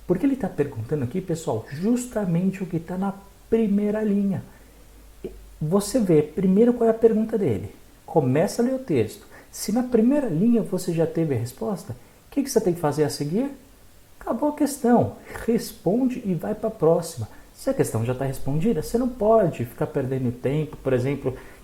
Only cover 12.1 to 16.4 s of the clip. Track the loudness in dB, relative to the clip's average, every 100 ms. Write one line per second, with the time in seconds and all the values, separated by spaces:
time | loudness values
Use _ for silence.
12.1 | -20 -8 -4 0 0 2 0 0 0 0
13.1 | -2 -4 -2 -4 -8 -20 -20 -20 -20 -20
14.1 | -12 -6 -2 -2 0 -2 0 4 4 2
15.1 | -4 -14 -6 -2 -2 -2 -4 0 2 0
16.1 | -2 -4 -2